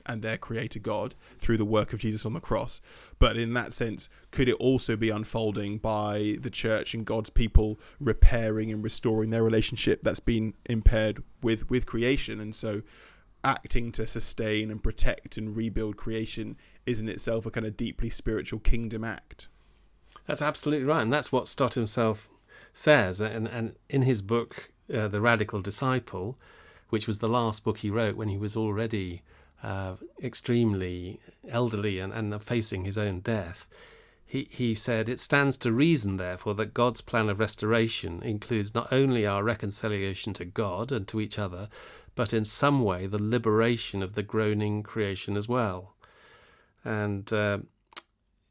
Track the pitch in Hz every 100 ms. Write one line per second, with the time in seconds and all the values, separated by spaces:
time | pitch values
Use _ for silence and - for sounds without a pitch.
0 | - 117 107 110 - 113 110 110 110 104
1 | 107 - - - - 113 104 107 101 110
2 | 113 107 110 117 - 110 - - - -
3 | - - 120 110 117 120 - - 117 104
4 | - - - - 127 - 127 131 - 110
5 | 110 107 110 113 110 104 101 107 113 110
6 | 104 104 107 107 127 - 117 110 - 117
7 | 107 110 110 - 107 - 107 107 - -
8 | 139 107 - 120 110 110 110 107 107 -
9 | 120 110 107 113 113 110 - 113 - -
10 | - 87 - 117 110 - - 113 - 110
11 | 110 104 - - 113 113 - 127 117 113
12 | 120 139 - 107 107 107 113 104 - -
13 | - - - - 135 131 - 127 117 -
14 | 110 113 - - 110 107 107 107 - 104
15 | - - - - 107 107 113 98 110 104
16 | 117 110 110 - 107 - - - - 113
17 | 110 - - 113 113 117 110 104 113 -
18 | 117 - - 110 - 113 - 113 113 110
19 | 113 101 - - - - _ _ _ _
20 | _ - - 143 147 147 147 151 131 156
21 | 113 147 135 170 104 - 127 135 113 -
22 | 113 104 - _ _ - - - - 147
23 | 95 92 107 113 110 120 113 - - 139
24 | 127 117 101 117 - - - _ - 127
25 | 107 104 117 113 101 107 95 - 131 127
26 | - 92 95 131 - - - - - 110
27 | 104 104 113 120 117 104 - 104 104 107
28 | 110 98 107 98 104 113 110 101 113 107
29 | 92 87 - - - _ 107 98 95 92
30 | 339 - 127 - - 117 113 98 90 87
31 | 90 - - - - 120 123 107 104 92
32 | 95 110 107 104 - 120 107 95 95 104
33 | 104 90 98 113 85 - - - - -
34 | - _ - 131 - - 120 110 - 113
35 | 110 127 - 143 139 135 127 113 160 156
36 | 104 95 90 90 - 101 110 - 123 113
37 | - 117 107 98 107 - 107 113 113 -
38 | 87 85 110 104 - 113 104 117 117 131
39 | 139 120 104 101 107 110 101 - 110 104
40 | 98 95 - 101 90 101 104 90 120 131
41 | 98 110 107 - 101 90 104 - - -
42 | - - 117 113 107 - 139 139 110 90
43 | 95 104 107 120 113 107 117 117 - 101
44 | 95 107 104 110 107 104 104 104 104 113
45 | 101 98 - 101 104 127 110 92 95 _
46 | - _ - - - _ _ _ 117 107
47 | 104 101 101 107 104 101 - _ _ -
48 | - _ _ _ _